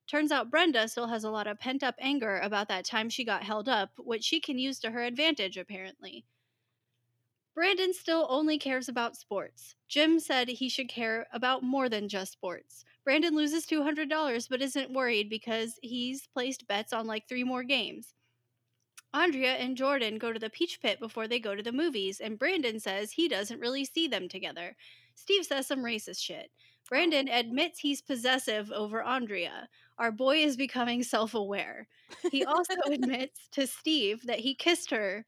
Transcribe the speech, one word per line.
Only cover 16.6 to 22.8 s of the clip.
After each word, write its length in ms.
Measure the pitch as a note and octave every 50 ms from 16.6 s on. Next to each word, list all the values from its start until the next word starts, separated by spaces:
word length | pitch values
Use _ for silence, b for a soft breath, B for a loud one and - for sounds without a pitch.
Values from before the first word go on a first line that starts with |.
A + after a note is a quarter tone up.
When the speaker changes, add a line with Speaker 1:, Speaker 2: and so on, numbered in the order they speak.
| - -
Speaker 1:
bets 240 | G3+ G3+ A3 -
on, 160 | - A#3 A3+ A3
like, 220 | G#3+ G#3+ - -
three 160 | B3+ B3 B3
more 180 | B3+ B3+ B3 B3
games. 500 | A#3+ C#4 B3 G#3 - - - A#3 - - _ _ _ _ _ _ _ _ _ _ _ _ _ _ _ _ - - _ -
Andrea 420 | C#4+ E4+ F4+ C#4+ C4 C4 B3+ C4
and 200 | - B3 B3+ C4
Jordan 420 | A#3+ C4 C4+ C#4+ C4+ A#3 G#3+ G#3+ A3
go 140 | A3+ A#3
to 80 | A3+ A3+
the 100 | A3 A3
Peach 320 | - - E4 E4+ - -
Pit 180 | - B3+ C#4+ -
before 280 | - A3 - A3+ A3 A3
they 120 | A#3+ B3
go 140 | A3+ G#3+ G3
to 100 | G3+ G#3
the 100 | A#3 A#3+
movies, 480 | C4 D#4+ E4+ C4+ G#3+ G3 F#3+ G3 -
and 180 | - A3 A3 G#3+
Brandon 400 | C4 D#4+ F#4+ F4+ C4+ A#3 A3
says 320 | A3